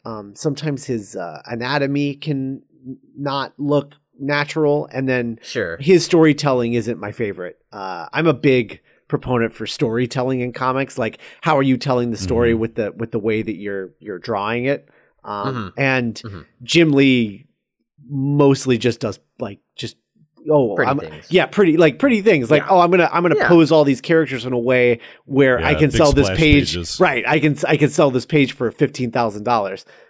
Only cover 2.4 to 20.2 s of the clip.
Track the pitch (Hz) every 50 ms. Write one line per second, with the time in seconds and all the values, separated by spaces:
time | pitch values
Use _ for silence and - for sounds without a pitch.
2.4 | 135 131 135 - - _ _ _ 131 127 131 - _ _ _ 139 143 139 139 139
3.4 | 127 - - - 147 143 143 143 139 - - _ _ _ _ - 139 143 147 147
4.4 | 147 147 - 160 151 143 147 151 - - - 131 135 131 127 123 120 117 113 -
5.4 | - - - 123 98 85 85 127 139 165 190 165 - - 180 165 160 156 139 -
6.4 | 151 143 131 123 120 117 120 120 101 117 113 87 101 104 - - 117 101 92 92
7.4 | 90 87 - _ _ _ - - 95 95 90 87 80 - - 143 165 165 139 113
8.4 | - 139 131 127 113 98 - - _ _ _ _ _ - 151 127 - 123 127 117
9.4 | 117 107 - - 110 - - - 147 113 113 123 127 120 - 135 123 131 131 127
10.4 | 123 123 120 - 131 131 127 135 135 135 - 131 113 110 - - - - - _
11.4 | - 165 156 139 139 135 131 123 - 143 127 123 120 120 110 95 98 90 120 117
12.4 | 120 117 117 110 113 113 - 120 107 98 - 101 113 - - 110 101 113 107 110
13.4 | 104 107 101 87 101 101 101 98 95 87 - _ 76 104 95 87 - 117 110 98
14.4 | 101 107 117 120 123 135 143 - - _ _ _ _ _ _ _ - - 104 101
15.4 | 101 135 131 120 101 90 - 120 139 135 131 127 120 113 104 - - 107 98 85
16.4 | - - _ _ 123 - - 170 170 156 139 139 139 135 131 123 117 104 98 -
17.4 | - _ _ _ _ _ _ _ _ _ _ _ 143 123 143 135 135 143 143 143
18.4 | 143 139 139 139 - 131 123 117 123 120 113 - 123 107 98 - _ _ _ -
19.4 | 123 101 101 - _ _ _ - 127 113 - _ _ _ _ _